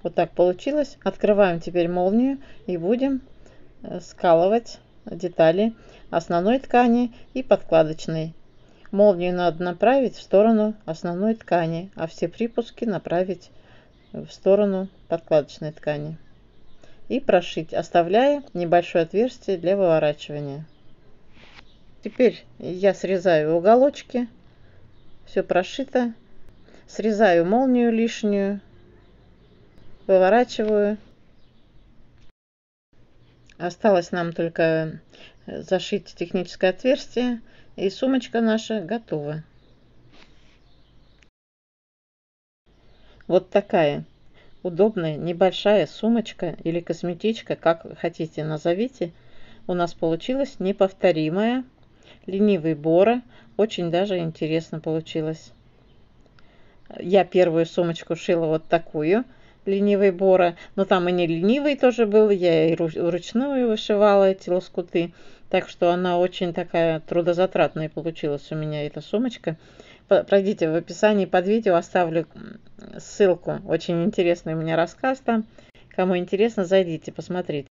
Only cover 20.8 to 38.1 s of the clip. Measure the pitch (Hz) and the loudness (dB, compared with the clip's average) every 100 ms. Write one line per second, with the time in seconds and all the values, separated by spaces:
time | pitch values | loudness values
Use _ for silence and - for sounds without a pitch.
20.8 | - - - - - - - - - - | -20 -20 -20 -20 -20 -20 -20 -20 -20 -20
21.8 | - - 220 - 240 - - - - 180 | -20 -14 -12 2 2 2 -20 -14 -10 0
22.8 | 196 185 185 185 180 160 151 170 185 240 | 0 0 -2 0 2 2 2 2 4 6
23.8 | 285 277 - 247 240 - - - - - | 4 0 -8 -6 -6 -10 -20 -20 -20 -20
24.8 | - - - - - 202 - 180 190 - | -20 -20 -20 -20 -6 -6 0 -2 -2 -8
25.8 | 262 247 240 226 _ - - - - - | -4 -2 -2 -6 _ -20 -20 -20 -20 -20
26.8 | - - 214 208 214 170 170 226 269 247 | -14 -6 -4 2 4 4 4 2 2 2
27.8 | 233 226 226 - 214 202 196 202 - - | 2 2 -2 -2 -2 0 -2 -6 -12 -20
28.8 | - - _ _ _ _ _ _ - - | -20 -20 _ _ _ _ _ _ -20 -20
29.8 | - - - 190 185 226 247 - 214 214 | -20 -14 2 4 4 4 2 -2 0 2
30.8 | 208 214 - _ _ - - _ _ - | 0 -2 -10 _ _ -20 -20 _ _ -20
31.8 | _ - - _ - _ _ _ _ _ | _ -20 -20 _ -20 _ _ _ _ _
32.8 | _ _ _ _ _ _ _ - 175 170 | _ _ _ _ _ _ _ -10 -10 -2
33.8 | 226 185 175 180 170 165 170 170 165 160 | 2 2 0 -4 -4 -4 -4 0 0 0
34.8 | 160 160 _ - - _ - - 160 185 | -4 -10 _ -20 -20 _ -14 -14 -4 -4
35.8 | - 202 - - 170 185 180 - 185 185 | -2 -8 -8 -12 -6 -6 -6 -2 -2 0
36.8 | 254 277 - - 247 233 - - - - | 0 0 -2 -4 -4 -4 -10 -20 -20 -6
37.8 | 190 - 262 | -6 -2 0